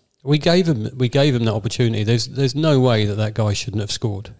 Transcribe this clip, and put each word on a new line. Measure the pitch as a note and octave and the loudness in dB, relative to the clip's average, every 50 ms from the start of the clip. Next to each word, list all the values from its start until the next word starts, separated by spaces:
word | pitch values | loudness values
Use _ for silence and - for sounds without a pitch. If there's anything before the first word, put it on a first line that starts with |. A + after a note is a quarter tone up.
| _ _ _ _ - | _ _ _ _ -2
We | C3+ D3 D3+ | -2 -2 0
gave | D3 F3 E3+ F#3 F#3+ | 2 2 2 2 2
him, | E3 D3 A2 G#2+ A2+ - | 2 0 -2 -4 -6 -4
we | B2+ B2+ A#2 | -2 -2 0
gave | - C#3 C#3+ D3+ C3 | 2 2 2 2 2
him | A#2+ A#2 | 2 0
that | A2+ G#2 | 0 0
opportunity. | A2 F#2+ A2 - - B2 A2+ A2 G#2+ G#2+ | -2 -4 -4 -2 0 0 0 0 0 0
There's, | G#2+ A#2 A#2 - | 0 0 0 0
there's | - B2 B2+ C#3 C3 B2 | -4 -2 -2 -2 0 0
no | C#3+ D#3+ D#3+ D3 C3 | 0 2 4 4 4
way | B2+ B2+ A#2 G#2+ G#2+ | 4 4 4 2 2
that | G#2 G2+ | 0 0
that | G#2 A2 A2 A2 | -2 -2 -2 0
guy | - A2 G#2 G2+ | 0 0 0 0
shouldn't | - - G#2+ F#2+ A2 | -2 -4 -6 -6 -4
have | G2+ G2 | -4 -4
scored. | - - - A2 G2+ F#2+ G#2 - - | -4 -4 -4 -4 -6 -8 -10 -14 -18